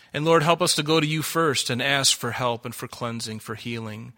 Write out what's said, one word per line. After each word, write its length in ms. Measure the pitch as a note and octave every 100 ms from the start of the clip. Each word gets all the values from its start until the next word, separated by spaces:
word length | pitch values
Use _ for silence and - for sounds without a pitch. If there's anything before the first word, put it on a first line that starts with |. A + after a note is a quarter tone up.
| -
And 120 | - D#3
Lord, 180 | E3
help 180 | D#3 E3
us 140 | F3 -
to 80 |
go 160 | D3+ D#3+
to 80 | D3+
you 140 | D#3
first 480 | C#3+ E3 E3 B2+ -
and 120 | A#2+
ask 360 | C3+ C#3 C3 -
for 140 | B2
help 340 | A2 B2 A#2 B2
and 100 | -
for 120 | B2+
cleansing, 520 | - A#2+ A#2 A2+ A2
for 160 | - A2
healing. 560 | A#2+ A#2 A2 G#2+ A#2+